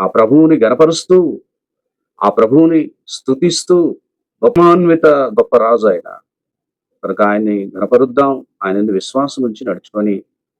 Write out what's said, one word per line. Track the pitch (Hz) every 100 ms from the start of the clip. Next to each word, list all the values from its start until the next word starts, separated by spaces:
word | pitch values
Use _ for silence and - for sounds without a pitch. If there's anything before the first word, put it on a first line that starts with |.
ఆ | 95
ప్రభువుని | 113 113 147 160 143
గనపరుస్తూ, | 110 127 160 165 - 185 160 101 - _ _ _ _ _ _ _
ఆ | 101
ప్రభువుని | - 110 143 165 160 139 - -
స్తుతిస్తూ, | - - 131 170 - - 180 156 - _ _ _ _
గొప్పాన్విత | 117 - 175 175 170 160 156
గొప్ప | 143 127 107 - -
రాజు | 113 117 107
ఆయన | 87 - 95 _ _ _ _ _ _ _ _
కనుక | 101 95
ఆయన్ని | 104 104 107 104 98 -
గనపరుద్దాం. | 101 123 127 123 139 135 - _
ఆయన | 95 98
యందు | 107
విశ్వాసం | 95 - 135 139 -
ఉంచి | 123 104
నడుచుకొని | 127 95 - 107 104 95 - _ _